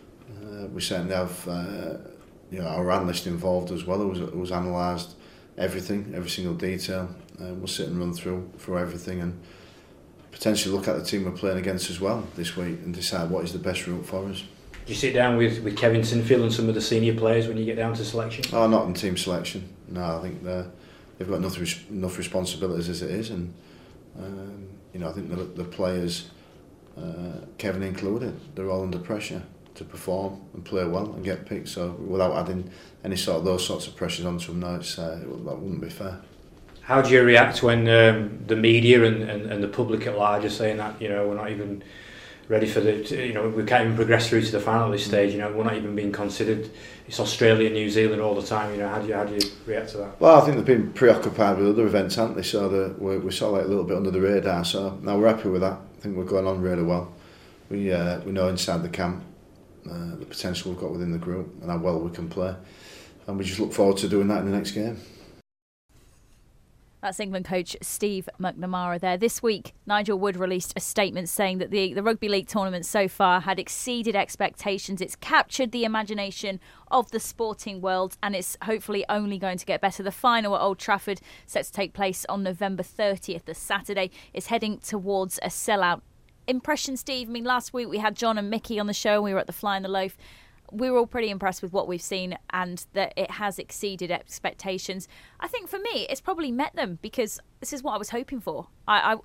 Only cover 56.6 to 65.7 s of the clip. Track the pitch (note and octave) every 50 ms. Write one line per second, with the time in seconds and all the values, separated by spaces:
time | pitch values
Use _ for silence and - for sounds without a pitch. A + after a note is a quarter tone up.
56.6 | F2+ F#2 F2+ F2 E2+ E2+ F2 F2 F2+ - - - - - - - - - - -
57.6 | - - G2+ G2+ G2+ F#2+ F2+ E2+ E2+ F2 F2 F2 F2 G2 G2 F#2+ F2+ F#2 F#2 F2
58.6 | - - E2+ E2+ F2 E2+ - G2 F2+ F2 F2+ - - - - - - - - -
59.6 | - - - - - E2 E2+ F2 F2 E2+ E2 - - - - - - F#2 F2 E2+
60.6 | - F#2+ F2 - G2 - F2 F2 F2+ F2 E2+ E2+ E2+ F2 F2 F#2+ F2 - - -
61.6 | - E2+ F2 F2 E2+ F2+ E2+ D#2+ E2 F2 - - E2+ E2 - G2 F2+ F#2+ F#2 F#2
62.6 | - - - - - - - - - - - - - - G2 G2 F#2+ F#2+ F#2 A2
63.6 | G2+ - - - G2+ G2 G2 - A2 F#2 G#2 G2+ G2+ G2+ G#2 F2 F#2+ G2 G2 G2+
64.6 | - - - A2 G#2+ A#2 A2+ - - - - - - - - - _ _ _ _
65.6 | _ _